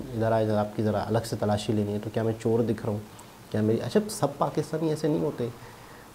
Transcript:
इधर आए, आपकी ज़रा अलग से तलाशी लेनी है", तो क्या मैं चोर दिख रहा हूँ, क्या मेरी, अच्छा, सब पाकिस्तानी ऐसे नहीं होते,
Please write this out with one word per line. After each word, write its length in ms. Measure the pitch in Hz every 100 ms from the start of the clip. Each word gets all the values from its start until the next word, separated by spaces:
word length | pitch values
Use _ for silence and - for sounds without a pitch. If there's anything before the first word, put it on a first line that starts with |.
| - 117
इधर 180 | 113
आए, 160 | 113 110
आपकी 340 | 107 104 -
ज़रा 180 | 107 101
अलग 220 | 92 110
से 140 | - 113
तलाशी 360 | 104 104 -
लेनी 200 | 107 104
है", 60 | 104
तो 120 | 107
क्या 140 | 113 113
मैं 140 | 110
चोर 240 | 117 113
दिख 200 | 113 113
रहा 100 | 120
हूँ, 100 | 104 - - - - -
क्या 120 | 107
मेरी, 160 | 107 113
अच्छा, 220 | 120 208
सब 380 | 208 - 143 -
पाकिस्तानी 520 | 151 - 151 156 160
ऐसे 180 | 151 156
नहीं 120 | 160
होते, 300 | 160 - 120 120 - - - - -